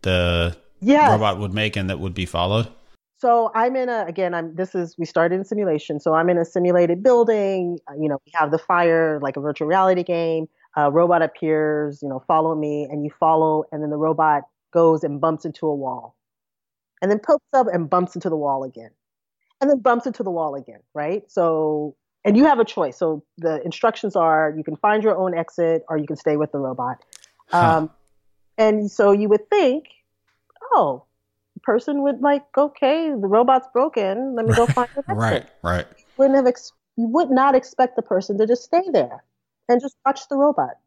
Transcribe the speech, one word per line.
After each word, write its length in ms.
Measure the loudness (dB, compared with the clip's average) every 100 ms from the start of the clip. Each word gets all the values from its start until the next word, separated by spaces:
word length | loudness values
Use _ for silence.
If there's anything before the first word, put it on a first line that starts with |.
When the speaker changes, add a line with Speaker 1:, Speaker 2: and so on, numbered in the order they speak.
Speaker 1:
the 540 | 0 0 2 0 -2 -4 _ _
Speaker 2:
Yes. 300 | 2 4 4
Speaker 1:
robot 260 | 4 2 -2
would 160 | -4
make 220 | -2 -2 -2
and 120 | -4
that 100 | -4
would 140 | -6
be 120 | -6 -6
followed? 400 | -2 0 0 -2 -10 _ _ _ _
Speaker 2:
So 340 | 2 2 2
I'm 220 | 0 -2 -2
in 120 | -4
a, 160 | -4 -6
again, 260 | -4 -4
I'm, 200 | -4 -6 -6
this 180 | -6
is, 220 | -4 -8 -8
we 60 | -4
started 300 | 0 0 0
in 80 |
simulation. 560 | -4 -4 -2 -2 -4 -6
So 120 | 0
I'm 140 | 0 2
in 100 | 0
a 60 |
simulated 600 | 0 0 2 2 2 2
building. 720 | 2 4 4 2 0 -2 -4 -8 -12
Uh, 60 |
you 140 | -6 -4
know, 120 | -4 _
we 60 |
have 160 | -2 0
the 80 | -2
fire, 600 | 0 2 2 2 2 -2
like 140 | -4 -4
a 40 |
virtual 280 | -6 -4 0
reality 340 | 2 4 2
game. 460 | 0 -2 -2 -2 -6 _ _ 0
A 140 | 2
robot 320 | 4 4 2
appears, 760 | 0 -2 -2 0 0 -2 -4 -8
you 60 | -10
know, 100 | -10 _
"Follow 280 | 0 0
me," 340 | -2 -4 -4 -6
and 140 | -8
you 60 | -8 -2
follow, 420 | 2 2 2 0 -4
and 100 | -8
then 80 | -6
the 60 | -2
robot 480 | -2 0 0 0 -4 _ _
goes 320 | 2 4 4
and 160 | -2 -2
bumps 240 | -2 -2
into 220 | -8 -6 -6
a 80 |
wall. 420 | -4 -6 -8 -12 _ _ _ _ _ _ _ _ _
And 100 | -2
then 80 | -2
pokes 240 | 0 -2 _
up 140 | 0 2
and 160 | -2 0
bumps 240 | 0 -2 -6
into 120 | -4
the 60 | -4
wall 280 | -2 -4
again. 260 | -6 -14 -20 _ _ _ _ _ _ _
And 100 | 0
then 80 | 2
bumps 260 | 2 0 -2
into 160 | -8
the 60 | -6
wall 240 | -4 -6 -6
again, 240 | -14 -20 _
right? 280 | -8 -6 -6 -6
So, 640 | -2 0 2 0 -2 -6 -12 _ _
and 120 | 2 4
you 80 | 6
have 120 | 4
a 60 |
choice. 320 | 0 0 -4 -2
So 240 | -4 -4 _ -6
the 240 | -4 -4
instructions 520 | -6 -2 -2 0 -4 0
are, 360 | 2 2 0 -2
you 80 |
can 100 | -8 -2
find 280 | 0 2
your 120 | 2 0
own 200 | -2 -2
exit 480 | -6 -2 0 0 -2
or 80 | -6
you 80 | -4
can 100 | -4
stay 200 | -2 0
with 120 | -2
the 60 | -4
robot. 460 | -6 -6 -6 -8 _ -20 _ _ _
Speaker 1:
Huh. 260 | 2 4 2
Speaker 2:
Um, 120 | -2 _ _ _ _ _ _ 0
and 320 | 2 2 -2
so 220 | 2 4
you 160 | 4 4
would 200 | 2 2
think, 340 | 2 2 0 -6 _ _ _ _ _ _ _ -2
"Oh, 320 | 0 2 -2 _ _ _ _ _
the 60 | -10
person 420 | -2 -2 -2 -2
would, 180 | -2 0
like, 220 | 0 0 -2 -2
okay, 540 | -2 0 0 0 -2
the 180 | -4 0
robot's 380 | 2 4 2 2
broken. 600 | -2 -2 -2 -4 -4 -6
Let 120 | -4 0
me 80 |
go 120 | 2 2
Speaker 1:
<laughs> 80 |
Speaker 2:
find 140 | 0 -2 -6
an 60 | -8
exit." 100 | -4
Speaker 1:
Right, 280 | -2 -2 -6 _
right. 240 | -4 -4 -6 _
Speaker 2:
You 60 | _ 0
wouldn't 200 | 2 4
have 100 | 2
ex-, 260 | -2 -10 _ _ -6
you 120 | -2
would 220 | 0 2
not 240 | 2 4
expect 420 | 2 -2 -2 -2 -2
the 60 |
person 360 | -2 -4 -2 -2
to 80 | 0
just 160 | 0
stay 180 | 0 -2 0
there 320 | 0 -2 -6 _ _ _ _ 0
and 120 | 0
just 160 | 0 _
watch 240 | -4 -4 -4
the 80 | 0
robot 360 | 2 2 -4 -8